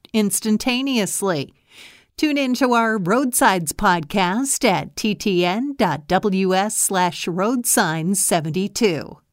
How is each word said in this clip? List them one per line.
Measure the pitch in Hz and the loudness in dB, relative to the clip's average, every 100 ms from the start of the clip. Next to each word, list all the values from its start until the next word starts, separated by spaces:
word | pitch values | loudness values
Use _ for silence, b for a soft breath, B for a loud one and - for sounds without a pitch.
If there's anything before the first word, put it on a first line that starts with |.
| - | -4
instantaneously. | 226 208 - 220 214 262 247 277 247 190 - 196 156 - B B B B B B - | 0 0 0 0 0 0 -2 0 -2 -2 -2 -2 -2 -4 B B B B B B -2
Tune | 302 285 | 0 0
in | 262 | 0
to | 247 254 | 0 2
our | 233 226 220 | 2 2 0
Roadsides | 170 233 269 - 254 190 160 | 0 0 0 2 2 2 -2
podcast | - 202 175 151 190 180 208 269 - | 0 2 2 0 0 0 0 -2 0
at | 240 170 - | 2 0 -2
T | - 220 202 | -4 -2 -2
T | 208 175 | 0 2
N | 175 202 285 277 | 2 0 -4 0
dot | 196 143 - | 0 -2 0
W | 180 208 190 185 | 0 2 0 2
S | 185 208 - | 0 0 -2
slash | - 190 180 - - | -2 0 0 -2 -6
roadsigns | 175 208 262 240 - 180 160 165 196 | -2 0 -2 0 2 2 0 -2 -2
seventy-two. | - 175 156 156 196 - 220 151 - - _ | 0 0 0 -2 -4 0 0 0 -6 -16 _